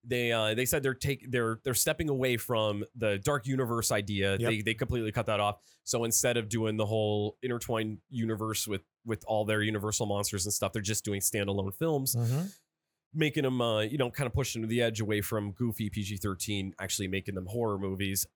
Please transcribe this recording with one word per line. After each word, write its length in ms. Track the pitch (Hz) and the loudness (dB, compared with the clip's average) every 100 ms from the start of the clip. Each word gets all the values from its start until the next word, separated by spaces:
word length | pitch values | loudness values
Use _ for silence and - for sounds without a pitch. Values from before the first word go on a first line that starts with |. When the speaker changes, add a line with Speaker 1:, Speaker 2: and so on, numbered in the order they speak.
Speaker 1:
they, 280 | 120 123 120 | -2 0 2
uh, 220 | 117 107 | 4 2
they 120 | 110 127 | 2 2
said 160 | 160 | 2
they're 120 | 135 | 0
take-, 360 | 127 143 135 - | 0 -2 -4 -2
they're, 300 | 123 113 113 | 0 2 0
they're 100 | - | -2
stepping 360 | 120 - 156 156 | 0 2 0 0
away 280 | 139 131 120 | 2 2 2
from 460 | - 117 107 104 107 120 | 2 2 2 0 -4 -2
the 220 | 110 101 | 0 2
Dark 260 | 98 143 135 | 2 0 0
Universe 460 | 131 123 117 104 | 0 0 0 2
idea. 460 | 107 104 101 98 98 | 0 0 0 2 2
Speaker 2:
Yep. 120 | 117 | 2
Speaker 1:
They, 120 | 110 | 0
they 120 | 107 | 0
completely 380 | 110 - 123 110 | 0 0 -2 -2
cut 140 | 107 113 | -2 0
that 140 | 104 | 2
off. 160 | 104 104 _ _ | 2 0 _ _
So 200 | - 120 117 | -4 0 2
instead 320 | 113 127 120 | 2 2 2
of 100 | 107 | 0
doing 280 | 113 110 107 | 0 0 2
the 80 | 104 | 2
whole 520 | 110 107 107 104 - | 2 2 2 0 -2
intertwined 540 | 127 120 - 117 110 107 _ | -4 -4 -2 -2 0 -6 _
universe 580 | 127 113 107 110 107 - | -4 -2 0 -2 -2 -2
with, 140 | 98 _ _ 117 | -4 _ _ -6
with 180 | 107 - | -6 0
all 160 | 110 107 | 0 2
their 160 | 107 | 2
Universal 440 | 107 107 104 104 107 | 2 0 -2 -2 0
monsters 400 | 101 104 101 98 | 0 0 -2 -2
and 80 | |
stuff, 180 | - 98 | 0 -2
they're 80 | 113 | -2
just 220 | 101 110 | -2 -2
doing 160 | - 101 | -2 -2
standalone 520 | - 110 98 98 95 | 0 0 0 0 -2
films, 420 | - 165 147 135 120 | -2 0 0 0 0
Speaker 2:
Mm-hmm. 260 | 117 131 190 - _ _ _ _ _ | 0 0 -2 -8 _ _ _ _ _
Speaker 1:
making 320 | 156 151 151 135 | 0 0 2 0
'em, 140 | 127 | 2
uh, 200 | 120 110 | 2 2
you 160 | 107 143 | 2 0
know, 120 | 123 | -2
kinda 200 | - 131 | 0 -4
pushing 360 | - 131 117 113 | -2 -2 -2 0
the 140 | 117 | 2
edge 200 | 117 107 | 2 2
away 180 | 107 107 | 0 0
from 300 | 98 110 101 | 0 -2 -2
goofy 380 | 98 120 107 104 | -2 -2 -2 -4
P 120 | - | -2
G 120 | 98 101 | -4 -4
thirteen, 560 | 104 92 - 104 95 - | -4 -4 -2 -2 -4 -6
actually 280 | 95 - 98 | -6 -2 0
making 260 | 95 95 95 | -2 -4 -8
them 120 | 92 | -6
horror 300 | 117 113 101 | -2 0 0
movies. 480 | 98 95 98 95 - | -2 -2 -2 -2 -4